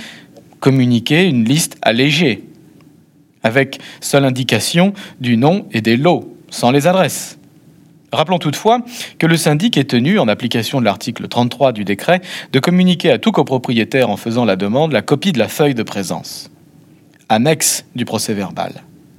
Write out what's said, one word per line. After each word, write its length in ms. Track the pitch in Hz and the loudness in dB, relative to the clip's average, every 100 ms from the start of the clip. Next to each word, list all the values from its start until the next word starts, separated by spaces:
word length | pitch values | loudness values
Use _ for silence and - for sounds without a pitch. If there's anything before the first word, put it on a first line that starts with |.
| - - - - - - | -20 -20 -20 -20 -20 0
communiquer 640 | 139 131 123 117 117 151 185 | 2 4 4 2 2 2 2
une 180 | 123 | 2
liste 320 | 110 151 - - | 2 2 0 -2
allégée, 640 | 110 113 143 151 156 101 - - - - - _ _ _ _ _ | 0 2 2 2 0 0 -8 -20 -20 -20 -20 _ _ _ _ _
avec 380 | 117 123 135 - - - | 0 0 0 -4 -18 -14
seule 240 | - 139 | 0 2
indication 680 | 139 123 127 113 - 170 190 196 - - | 2 0 0 0 0 2 2 0 -14 -6
du 160 | 123 113 | 0 2
nom 320 | 143 190 - | 2 2 -2
et 80 | 117 | -2
des 160 | 110 120 | 0 2
lots, 400 | 160 135 - - - | 2 0 -2 -20 -14
sans 220 | - 123 | -2 2
les 160 | 143 156 | 2 2
adresses. 520 | 185 147 - - - - _ - - - _ - | 2 0 -4 -12 -18 -20 _ -20 -20 -20 _ -8
Rappelons 240 | - 156 185 | -2 0 0
toutefois 440 | - 135 214 247 240 - - - | -2 -2 0 0 -2 -12 -12 -2
que 80 | 165 | 0
le 100 | 165 | 2
syndic 380 | 165 147 226 156 | 2 2 2 0
est 140 | 131 | 0
tenu, 300 | 120 135 208 | 0 2 2
en 80 | 117 | 2
application 520 | 101 120 117 113 139 | 0 -2 -4 -2 0
de 60 | 110 | 0
l'article 420 | 95 - 110 98 | -2 -6 -8 -4
trente-trois 440 | 117 120 - 135 | -2 -2 2 0
du 120 | 107 | 0
décret, 380 | 98 101 - 180 - - - | -4 -2 0 0 -2 -14 -2
de 80 | 131 | 0
communiquer 520 | 180 180 185 170 170 | 2 4 4 2 2
à 60 | 120 | 2
tout 140 | - | 2
copropriétaire 800 | 185 147 131 - 117 104 135 117 | 0 0 -2 -2 -2 0 0 0
en 80 | 98 | -2
faisant 280 | 117 117 117 | -2 0 0
la 100 | 101 | 0
demande 360 | 101 127 160 | 0 0 0
la 100 | 135 | 0
copie 300 | - 135 202 | 0 0 0
de 80 | 127 | 0
la 80 | 104 | -2
feuille 260 | - 147 | 0 0
de 80 | 120 | 0
présence, 720 | 101 101 87 82 - - - _ _ - - - _ _ - | -4 -6 -6 -8 -10 -16 -18 _ _ -20 -20 -20 _ _ -2
annexe 580 | 110 135 151 - - - 120 | 0 2 0 -2 -4 -8 -8
du 100 | 120 | -4
procès-verbal, 800 | 107 - 101 95 82 90 - - - - | -4 -4 -6 -6 -8 -10 -10 -20 -20 -20